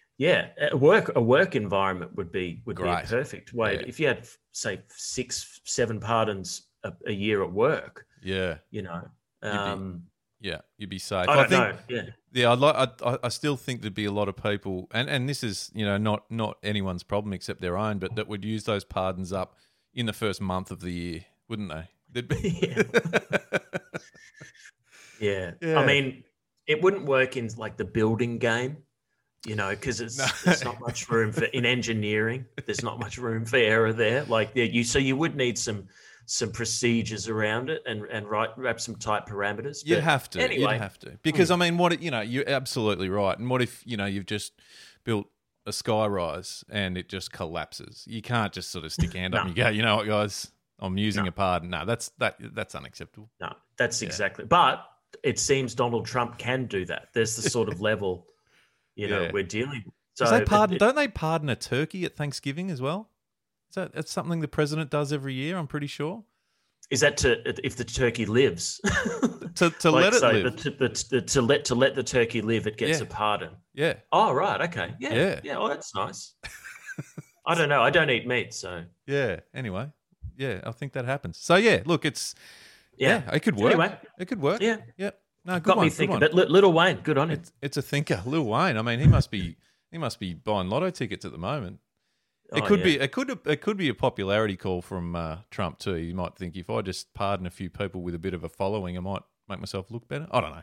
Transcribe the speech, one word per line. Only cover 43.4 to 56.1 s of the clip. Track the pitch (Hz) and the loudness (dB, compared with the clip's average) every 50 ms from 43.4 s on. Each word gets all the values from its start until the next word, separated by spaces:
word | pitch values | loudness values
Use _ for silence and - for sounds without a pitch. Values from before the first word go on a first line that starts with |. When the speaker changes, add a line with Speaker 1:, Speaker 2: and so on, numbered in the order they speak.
| 117 123 | -2 0
Speaker 2:
what | 127 127 | 2 0
if, | 123 - - - - | 0 0 -2 -14 -10
you | 120 120 | -8 -4
know, | 101 98 | -4 -2
you've | 101 98 101 92 | -2 -2 -4 -4
just | - 107 101 - - _ _ _ _ - - - - - _ - | -4 -6 -6 -6 -8 _ _ _ _ -20 -20 -20 -20 -20 _ -4
built | 117 113 101 98 _ _ _ _ _ _ _ - | -2 -2 -2 -2 _ _ _ _ _ _ _ -12
a | 104 | -8
sky | - - - 123 110 110 110 | -8 -6 -2 0 2 2 2
rise | 104 101 92 87 80 76 90 98 - - - - - | 2 0 0 -2 -2 -4 -6 -10 -12 -14 -16 -14 -8
and | - 104 98 92 90 | -4 -4 -4 -2 -4
it | 90 87 | -6 -8
just | - 98 92 - - | -8 -10 -10 -10 -10
collapses? | - - 92 78 85 82 73 - - - - - - - - - | -8 -8 -8 -6 -4 -6 -6 -8 -10 -16 -16 -16 -18 -20 -16 -12
You | 113 110 | -12 -12
can't | - - 120 117 107 98 | -6 -2 0 0 0 -2
just | - 92 - - | -4 -8 -10 -10
sort | - 110 78 | -10 -10 -10
of | 78 | -8
stick | - - 85 85 - | -2 0 0 0 0
your | 90 | -4
hand | 90 92 95 | -4 -2 0
up | 101 - | 0 -2
Speaker 1:
<laughs> | |
No. | |
Speaker 2:
and | 92 82 | -2 0
go, | 101 117 113 | 0 0 0
"You | 107 107 117 | 0 0 2
know | 113 104 | 2 2
what, | 113 104 | 2 2
guys? | 107 107 104 104 101 - - - - _ _ _ _ _ - | 0 2 0 0 0 -4 -8 -12 -14 _ _ _ _ _ -8
I'm | 98 95 92 | -6 -4 -2
using | 101 107 107 95 101 98 | 0 0 0 0 0 -2
Speaker 1:
No. | 90 | -4
Speaker 2:
a | |
pardon." | - - 98 92 90 85 85 90 | -2 0 0 0 0 0 -2 -4
No, | 87 76 85 | -6 -6 -2
that's, | 104 117 - - - _ | -2 -4 -4 -4 -12 _
that, | - 117 101 - - 58 55 - | -2 -2 -2 -2 -4 -16 -12 -10
that's | 110 - - - | -10 -10 -8 -10
unacceptable. | 73 67 - - - 80 - _ 107 107 - _ - | -14 -14 -14 -16 -16 -18 -18 _ -20 -20 -20 _ -12
Speaker 1:
No, | 87 - - _ _ _ _ | -12 -12 -12 _ _ _ _
that's | - 123 117 - - | -2 -2 -2 0 -4
Speaker 2:
Yeah. | 110 | -6
Speaker 1:
exactly. | 85 - 98 101 95 - - - | -6 -4 -2 -2 -4 -4 -6 0
But | 113 170 180 151 131 - - - - _ _ _ _ - - - | 4 6 6 6 6 4 0 -6 -18 _ _ _ _ -14 -4 -2
it | 135 113 - | -2 0 0
seems | - - 139 135 131 113 117 | 2 2 2 2 2 -4 -2
Donald | 123 123 120 117 110 107 | 0 0 0 0 -2 -4
Trump | 113 | -2